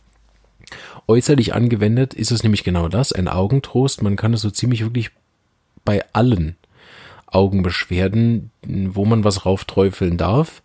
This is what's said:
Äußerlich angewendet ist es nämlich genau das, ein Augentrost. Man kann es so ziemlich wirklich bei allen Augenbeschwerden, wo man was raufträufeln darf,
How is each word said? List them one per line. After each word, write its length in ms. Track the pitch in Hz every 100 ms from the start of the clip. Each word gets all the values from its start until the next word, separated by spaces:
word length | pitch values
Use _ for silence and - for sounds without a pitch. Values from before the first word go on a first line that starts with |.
| _ _ _ _ _ _ - - - - -
Äußerlich 480 | 117 120 143 113
angewendet 580 | - 120 113 104 117 135
ist 200 | - 113
es 100 | 113
nämlich 220 | 110 104
genau 240 | - 90 82
das, 240 | 95 135
ein 160 | - 90
Augentrost. 760 | 90 98 135 - 123 135 -
Man 140 | 104 98
kann 180 | 113
es 80 | 113
so 80 | 107
ziemlich 320 | - 117 117
wirklich 280 | 113 120 110 - _ _ _ _ _ _
bei 200 | - 104 -
allen 440 | - 123 101 78 85 _ _ - - - - -
Augenbeschwerden, 1200 | 95 98 98 90 - - 87 95 110 117 117 110 _
wo 420 | - 123 95 95
man 180 | 104 113
was 240 | 104 - 92
raufträufeln 720 | 98 - - 95 - 92 85
darf, 440 | 87 120 160 -